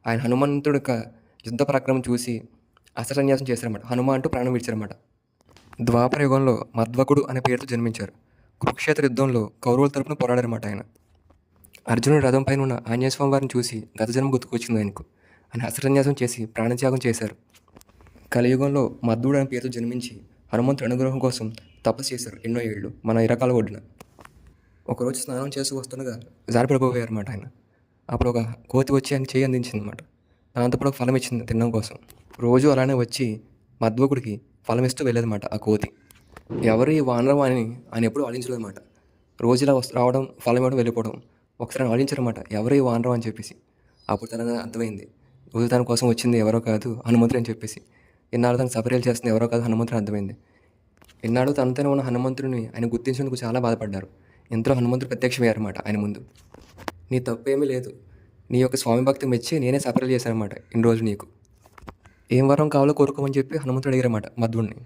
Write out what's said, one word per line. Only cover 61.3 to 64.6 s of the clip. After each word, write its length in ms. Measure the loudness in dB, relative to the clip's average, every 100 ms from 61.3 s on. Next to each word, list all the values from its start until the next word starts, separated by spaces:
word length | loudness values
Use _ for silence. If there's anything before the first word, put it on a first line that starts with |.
| _ _ _ _ -20 -20 -20 -20 _ _
ఏం 160 | 4 4
వరం 220 | 4 4
కావాలో 240 | 4 4
కోరుకోమని" 400 | 4 2 2 -2 -2
చెప్పి 200 | -2 -4
హనుమంతుడు 360 | -2 -2 0
అడిగారన్నమాట 300 | 2 2 0 -4 -2
మధ్వుడిని. 360 | -2 0